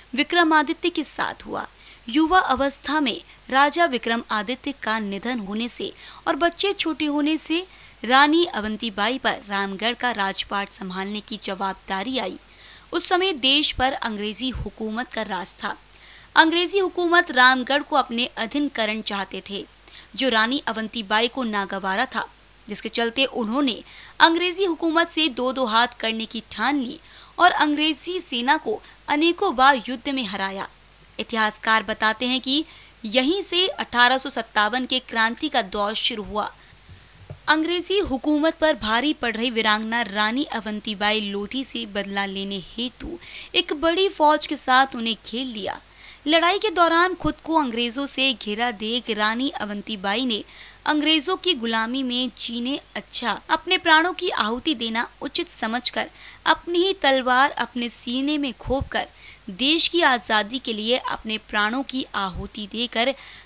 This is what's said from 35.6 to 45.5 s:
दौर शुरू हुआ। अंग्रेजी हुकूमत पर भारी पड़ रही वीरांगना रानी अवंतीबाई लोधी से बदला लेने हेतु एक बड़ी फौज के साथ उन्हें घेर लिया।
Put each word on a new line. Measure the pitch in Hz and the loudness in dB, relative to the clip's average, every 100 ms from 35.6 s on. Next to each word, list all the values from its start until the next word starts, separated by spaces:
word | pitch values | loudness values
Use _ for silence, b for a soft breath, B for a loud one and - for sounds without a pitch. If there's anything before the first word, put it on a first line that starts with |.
| 190 | -2
दौर | 208 202 220 | -2 -2 -2
शुरू | - 220 | -4 -4
हुआ। | 185 208 - - B B B B B B - - - | -6 -6 -6 -10 B B B B B B -18 -6 2
अंग्रेजी | 311 320 359 - 392 | 2 2 -2 0 -2
हुकूमत | 302 254 302 302 320 | 0 -2 0 2 2
पर | 320 311 254 | 2 0 0
भारी | 214 226 294 | 0 0 0
पड़ | 302 240 220 | -2 -4 -2
रही | 254 | -2
वीरांगना | 226 214 214 220 233 | 0 2 2 0 -2
रानी | 208 202 214 247 - | -2 0 0 0 -4
अवंतीबाई | 226 208 214 220 196 208 220 | -6 -6 -8 -8 -2 0 0
लोधी | 202 202 202 254 | -2 -6 -6 -8
से | 262 240 220 | -6 -8 -6
बदला | 202 196 196 196 | -6 -4 -4 -4
लेने | 190 196 196 160 | -4 -6 -6 -8
हेतु | - 247 - 320 339 B B B 359 | -6 -8 -8 -12 -12 B B B -2
एक | 359 | -2
बड़ी | 294 330 349 381 | 0 0 2 0
फौज | - 302 302 - | 4 4 4 0
के | 294 | -4
साथ | - 262 269 247 | 4 4 4 0
उन्हें | 226 214 | -4 -4
घेर | - 226 | -6 -8
लिया। | 262 | -8